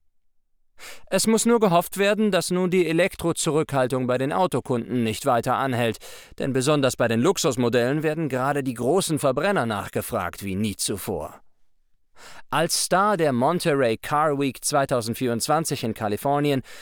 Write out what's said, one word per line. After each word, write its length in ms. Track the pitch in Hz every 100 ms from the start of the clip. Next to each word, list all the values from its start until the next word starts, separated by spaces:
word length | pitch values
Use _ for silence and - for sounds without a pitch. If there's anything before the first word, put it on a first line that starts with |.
| _ _ _ _ _ _ _ - - - -
Es 160 | 190 220
muss 220 | 220 233
nur 120 | 233
gehofft 380 | 214 170 - 185
werden, 320 | 202 208 214
dass 220 | 180 -
nun 180 | 180 185
die 180 | 185 160
Elektro-Zurückhaltung 1160 | 165 185 - 170 151 165 151 147 139 127 131 123
bei 140 | 127
den 120 | 135
Autokunden 720 | 175 185 127 - 123 - 123
nicht 220 | 113 110 139
weiter 300 | 117 127 117
anhält, 420 | 135 120 117 104 - - - -
denn 160 | -
besonders 420 | 127 127 151 131 -
bei 120 | 117
den 120 | 117
Luxusmodellen 840 | 151 190 156 127 120 123 120 151
werden 260 | 156 151 151
gerade 340 | 127 135 143
die 120 | 135 117
großen 420 | 123 185 165 151
Verbrenner 480 | 139 127 190 190 117
nachgefragt 800 | 101 90 113 - 113 87 -
wie 120 | 98 95
nie 200 | 110 98
zuvor. 680 | - 101 - 87 76 - - _ _ _ _ _ _ - - - -
Als 320 | 139 160 -
Star 340 | - 180 208 196
der 160 | 156
Monterey 640 | 120 135 170 170 139 120 110
Car 400 | - 147 156 139
Week 260 | 139 -
zweitausendvierundzwanzig 1200 | - 147 139 127 113 113 127 117 - 151 165 139
in 120 | 117 107
Kalifornien 640 | 110 104 139 143 147 135 - -